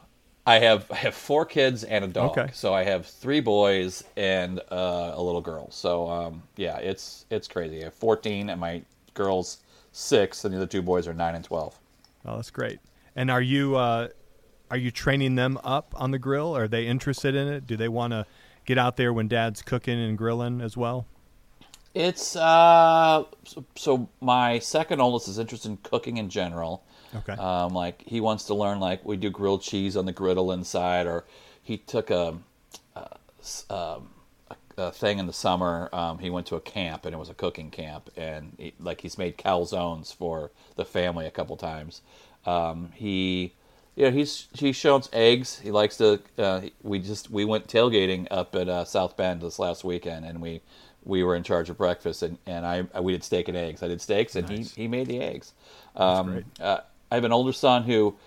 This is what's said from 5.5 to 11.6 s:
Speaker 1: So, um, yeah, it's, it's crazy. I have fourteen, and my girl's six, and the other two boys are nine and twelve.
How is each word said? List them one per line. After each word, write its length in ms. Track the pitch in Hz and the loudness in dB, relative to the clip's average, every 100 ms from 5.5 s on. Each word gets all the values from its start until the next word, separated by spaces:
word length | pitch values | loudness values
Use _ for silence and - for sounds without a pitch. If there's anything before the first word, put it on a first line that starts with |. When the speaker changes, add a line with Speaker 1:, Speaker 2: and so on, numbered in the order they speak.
| 80 - | -10 -12
Speaker 1:
So, 380 | - 95 87 85 | -6 -2 -2 -2
um, 320 | 85 85 82 - - | -4 -6 -10 -16 -8
yeah, 220 | 87 76 | -6 -4
it's, 460 | 95 - - - - | -6 -6 -10 -16 -8
it's 160 | 107 - | -8 -6
crazy. 340 | - 80 80 | -8 -8 -8
I 20 | |
have 100 | 80 | -12
fourteen, 560 | - 113 107 110 101 101 | -4 2 2 0 -4 -6
and 100 | 87 | -6
my 220 | 85 85 - _ _ | -6 -6 -12 _ _
girl's 440 | - 98 92 87 - _ _ _ | -2 0 0 -2 -8 _ _ _
six, 520 | - - 123 95 - | -12 2 4 4 0
and 80 | 104 | -6
the 60 | 92 | -4
other 80 | 92 | -4
two 160 | 98 | -4
boys 240 | 90 90 85 | 0 0 0
are 80 | |
nine 220 | 82 82 82 | -4 -4 -6
and 80 | |
twelve. 340 | - 85 | -6 -6